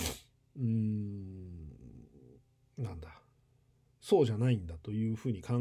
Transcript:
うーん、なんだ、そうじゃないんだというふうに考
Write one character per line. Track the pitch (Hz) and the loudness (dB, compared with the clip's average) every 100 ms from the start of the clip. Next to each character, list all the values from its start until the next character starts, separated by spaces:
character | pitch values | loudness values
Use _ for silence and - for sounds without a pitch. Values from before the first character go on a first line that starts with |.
| - - - _ _ - | -4 -4 -14 _ _ -2
う | |
ー | |
ん、 | 117 113 107 107 104 101 95 95 90 85 78 - 60 64 - 69 62 - _ _ _ - | 0 2 2 0 -4 -8 -10 -12 -14 -12 -14 -16 -18 -18 -20 -20 -20 -20 _ _ _ -6
な | 110 | -6
ん | 85 | -6
だ、 | 80 - _ _ _ _ _ _ _ _ | -14 -18 _ _ _ _ _ _ _ _
そ | - 190 | 4 6
う | 120 | 6
じ | |
ゃ | 107 | 4
な | 123 | 4
い | 113 | 4
ん | 85 | 0
だ | 82 | -10
と | - | -4
い | 107 110 | 0 0
う | 110 | 0
ふ | 127 | -2
う | |
に | 101 | -2
考 | - 120 | 0 2